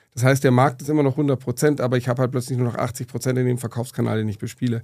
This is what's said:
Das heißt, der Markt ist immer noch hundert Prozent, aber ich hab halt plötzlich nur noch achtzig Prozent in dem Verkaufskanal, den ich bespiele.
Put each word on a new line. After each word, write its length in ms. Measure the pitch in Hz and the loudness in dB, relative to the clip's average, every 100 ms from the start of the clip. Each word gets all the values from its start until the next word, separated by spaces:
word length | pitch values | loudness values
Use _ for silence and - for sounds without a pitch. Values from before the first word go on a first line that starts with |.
| _ | _
Das 100 | - | 0
heißt, 180 | 127 139 | 2 4
der 60 | 139 | 4
Markt 300 | 123 143 127 | 6 4 0
ist 60 | 143 | -2
immer 140 | 151 | 2
noch 140 | 139 131 | 2 2
hundert 220 | 143 131 | 0 0
Prozent, 400 | - 120 151 147 | -2 0 2 2
aber 160 | 127 127 | 0 0
ich 100 | 123 | 0
hab 100 | 123 | 0
halt 140 | 127 | 0
plötzlich 240 | 131 - 123 | -2 -4 -2
nur 80 | 123 | -2
noch 60 | - | -2
achtzig 300 | 123 - 123 | -6 -6 -10
Prozent 320 | 120 131 127 | -6 -2 0
in 80 | 123 | 0
dem 120 | 123 | -2
Verkaufskanal, 580 | 113 120 117 - 120 110 | -4 -6 -6 -4 -2 -2
den 100 | 107 | -4
ich 100 | 101 | -6
bespiele. 440 | 117 - 123 113 | -10 -6 -4 -4